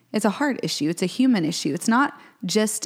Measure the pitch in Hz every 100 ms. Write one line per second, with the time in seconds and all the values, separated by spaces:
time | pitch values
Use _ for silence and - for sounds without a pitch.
0 | _ 214 208 190 285 - 165 - 147 170
1 | 185 - 262 220 156 - 156 147 - 226
2 | 294 - - _ 180 214 214 -